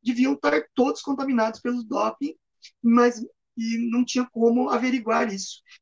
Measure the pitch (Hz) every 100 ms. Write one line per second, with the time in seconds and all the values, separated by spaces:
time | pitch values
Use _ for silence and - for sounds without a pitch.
0 | 233 240 262 285 285 302 - - 247 -
1 | - 269 269 240 220 220 240 247 220 269
2 | 214 - 285 - _ _ - _ 233 233
3 | 240 233 233 _ _ - 226 226 233 233
4 | 247 254 247 226 233 240 254 233 254 254
5 | 220 226 240 196 190 - _ -